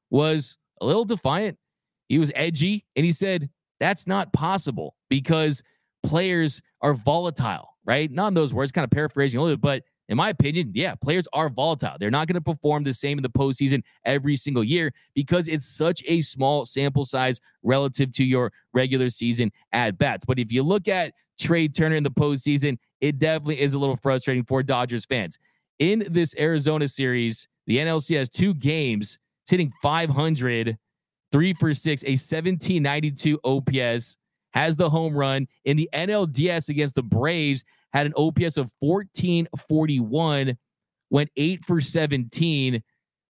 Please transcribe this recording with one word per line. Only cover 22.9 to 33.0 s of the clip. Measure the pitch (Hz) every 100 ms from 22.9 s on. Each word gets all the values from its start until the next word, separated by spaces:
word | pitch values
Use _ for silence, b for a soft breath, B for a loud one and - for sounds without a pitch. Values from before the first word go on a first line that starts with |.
| _
it | 143 135
definitely | 160 160 147 139
is | 143
a | 139
little | 139 123
frustrating | 139 131 139 127
for | 120 131
Dodgers | 135 123 123 120 -
fans. | 127 90 - _ _ _ _
In | 160 220 202
this | 170 165 -
Arizona | 156 160 143 156 143
series, | - 131 123 117 110 - _ -
the | 120
N | 160
L | 160
C | 143
S | 156
has | 127
two | - 190
games. | 156 135 160 135 107 104 - _ _
It's | -
hitting | 180 151 -
five | 143 160 165
hundred, | 135 160 147 127 117 113 110 _ _ _ _ _
three | 143 185
for | 175 160
six, | 143 160 143
a | 135 131
seventeen | - 160 170 180 - 175
ninety-two | 143 147